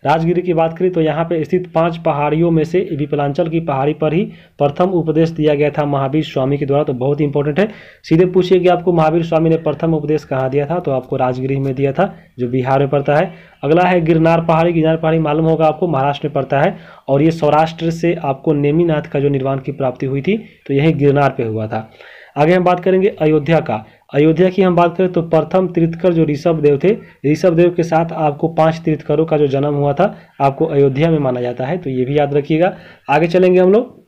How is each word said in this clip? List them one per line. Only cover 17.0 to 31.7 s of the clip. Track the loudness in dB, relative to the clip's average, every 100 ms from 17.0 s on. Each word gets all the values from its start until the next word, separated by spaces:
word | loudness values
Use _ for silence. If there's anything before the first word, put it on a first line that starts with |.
| -2
और | 2
ये | 2
सौराष्ट्र | 2 2 2 2 -2 -6
से | -2 -2 -2
आपको | -4 -4 -2
नेमिनाथ | 0 2 2 2 0 -2
का | -2
जो | 0
निर्वाण | 0 -2 -4
की | -6
प्राप्ति | -4 -4 -4 -6
हुई | -4
थी, | -2 -4 -6 _ -4
तो |
यही | 0 2
गिरनार | 2 2 2 0 -2
पे |
हुआ | -6 -4 -6
था। | -8 -10 -20 -20 -20 -14 0
आगे | 2
हम | 4
बात | 2 0
करेंगे | 0 2 0
अयोध्या | 0 2 2 2 0
का। | 0 -8 -8 _ _
अयोध्या | 2 2 4 2
की | 2
हम | 2 2
बात | 0 0
करें | -2
तो | -2
प्रथम | 0 0 0 -2 0
तीर्थकर | 0 -2 0 0
जो | 2
ऋषभ | 0 0 -2 2
देव | 2 2
थे, | 0 -2 -6 _ -2
ऋषभ | 0 2
देव | 2 2
के | 2
साथ | -2 0 -2
आपको | -2 -4 -2 -4
पांच | 0 0 0
तीर्थकरों | -4 -4 -2 -2 0
का | 0
जो | 0
जन्म | 0 -2
हुआ | -2 -2
था, | 0 -2 -2 -20 _
आपको | -2 0 -2
अयोध्या | 2 2 2 0
में | 0
माना | 0 -2
जाता | -6 -6
है, | -6